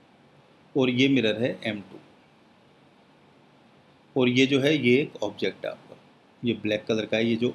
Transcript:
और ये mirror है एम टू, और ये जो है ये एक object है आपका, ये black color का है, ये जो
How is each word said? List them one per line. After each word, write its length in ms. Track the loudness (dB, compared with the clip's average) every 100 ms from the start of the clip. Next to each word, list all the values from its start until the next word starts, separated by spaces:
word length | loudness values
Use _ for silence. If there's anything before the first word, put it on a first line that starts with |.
| _ _ _ _ _ _ _
और 160 | 0 0
ये 180 | 4 4
mirror 320 | 4 2 0
है 160 | -2 -4
एम 160 | -6 -8
टू, 160 | -12 -20 -20 _ _ _ _ _ _ _ _ _ _ _ _ _ _ _ _ _ _ _ _ -2
और 120 | 2
ये 180 | 4 2
जो 140 | 2
है 140 | 2 2
ये 180 | 4
एक 280 | 2 2 -6
object 420 | -8 -4 -6 -6
है 60 | -10
आपका, 260 | -12 -18 -20 -20 _ _ _
ये 100 | -4 -4
black 220 | -4 -4
color 220 | -2 -4 -2
का 100 | 0
है, 100 | 0
ये 100 | 0
जो 180 | -2